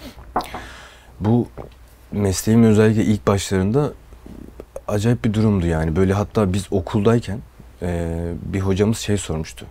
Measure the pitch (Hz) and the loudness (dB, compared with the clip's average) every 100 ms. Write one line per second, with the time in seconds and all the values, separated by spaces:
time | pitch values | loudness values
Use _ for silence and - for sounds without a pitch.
0 | 254 - - - - - - - - - | -20 -20 -10 -8 -8 -12 -14 -20 -20 -20
1 | - - 101 120 - - - - - - | -20 -4 0 0 0 -8 -18 -20 -20 -20
2 | - 104 98 90 107 117 113 104 107 110 | -8 -4 -2 -2 2 6 6 6 4 4
3 | 95 104 110 98 - 95 95 135 147 - | 2 2 2 0 0 0 0 0 -2 -6
4 | - - - - - - - - - 104 | -20 -20 -20 -18 -18 -18 -16 -12 -4 -2
5 | 117 120 113 104 110 101 85 80 80 80 | 0 0 0 2 2 2 2 0 0 2
6 | 95 98 98 110 98 98 - 98 - 107 | 2 0 0 0 0 -2 -2 -4 -2 2
7 | 110 117 98 95 - - - - 90 87 | 4 2 0 -10 -12 -20 -20 -8 -6 -4
8 | 82 82 85 85 - 95 95 92 104 113 | -4 -4 -6 -8 -6 -2 0 2 2 0
9 | - 101 - 80 80 - - | -2 -2 -2 -6 -8 -12 -18